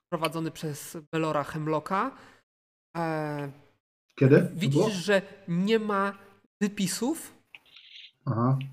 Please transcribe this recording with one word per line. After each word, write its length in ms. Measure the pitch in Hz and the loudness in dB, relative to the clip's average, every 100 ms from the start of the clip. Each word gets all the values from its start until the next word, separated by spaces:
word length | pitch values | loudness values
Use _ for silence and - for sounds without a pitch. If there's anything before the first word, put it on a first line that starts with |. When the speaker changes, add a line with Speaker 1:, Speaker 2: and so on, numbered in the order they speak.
| - | -8
Speaker 1:
prowadzony 420 | 165 160 165 160 | -4 -4 -2 -6
przez 460 | - 156 143 - 170 147 | -6 -10 -8 -12 -14 -6
Belora 320 | 160 160 151 | -2 0 -2
Hemlocka. 680 | 139 156 151 151 151 196 254 - - - _ _ _ _ _ 170 | -2 -4 -2 -2 -2 -2 -2 -6 -20 -20 _ _ _ _ _ -6
E, 540 | 165 156 151 147 143 135 _ _ _ _ _ | -4 -2 -4 -6 -8 -12 _ _ _ _ _
Speaker 2:
Kiedy 260 | - 131 165 | 4 8 8
to 60 | 180 | 6
Speaker 1:
widzisz, 240 | - 151 143 | 0 2 2
Speaker 2:
było? 80 | 220 | 2
Speaker 1:
że 320 | 190 190 196 - - - | 0 2 2 0 -14 -4
nie 320 | 170 196 220 | 0 2 2
ma 380 | 214 196 196 202 - _ _ - | 2 0 0 -4 -20 _ _ -4
wypisów, 760 | 202 208 190 - 240 320 - - _ - _ - - - - _ | -2 0 -2 0 -2 -4 -8 -20 _ -20 _ -20 -20 -20 -20 _
Speaker 2:
Aha. 320 | 135 113 123 135 - | -4 0 2 0 -2